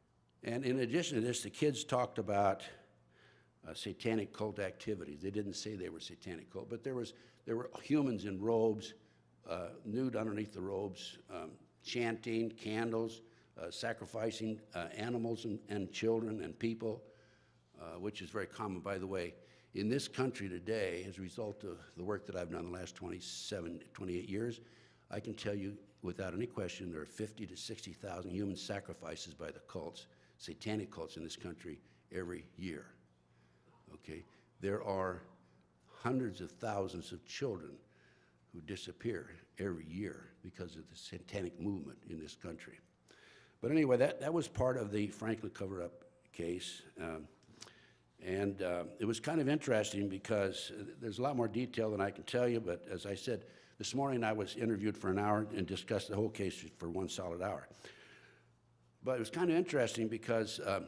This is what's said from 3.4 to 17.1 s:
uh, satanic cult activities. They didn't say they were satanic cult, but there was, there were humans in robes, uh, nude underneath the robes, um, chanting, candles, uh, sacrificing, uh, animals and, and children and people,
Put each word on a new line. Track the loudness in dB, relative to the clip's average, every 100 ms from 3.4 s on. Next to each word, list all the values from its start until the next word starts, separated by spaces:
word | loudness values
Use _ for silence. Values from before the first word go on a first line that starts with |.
| _ _ -12
uh, |
satanic | -6 -6 -2 2 2 2
cult | -2 -2 0
activities. | -4 -2 -4 -4 -4 -4
They | -2
didn't | 0 -2
say | -2 -4
they | -4 -4
were | -6
satanic | -10 -12 -10 -10 -8
cult, | -10 -6
but | -4
there | -2
was, | -2 -4 -8 -20 -10 -2
there | -2
were | -2 -6
humans | 4 6 6 4 0
in | 0
robes, | 6 8 8 6 -2 -12 -20 _ _ _ -4
uh, | -4 -4 -8
nude | -2 0 2 2
underneath | 0 0 -4
the | -4
robes, | -2 0 -2 -4 -10 -12 -12
um, | -10 -10 -12 -20 _
chanting, | -4 2 2 2 2 2 2
candles, | 0 -2 0 2 2 0 -2 -16 -20 -20 -10
uh, | -8
sacrificing, | -4 -2 -2 -4 0 0 0 -2 -2 -6
uh, | -6 -4
animals | -4 -2 0 0 0
and, | -2 -4 -2
and | -2 -2
children | 2 4 4 2 -2
and | -4 -2
people, | 0 0 -2 -4 -8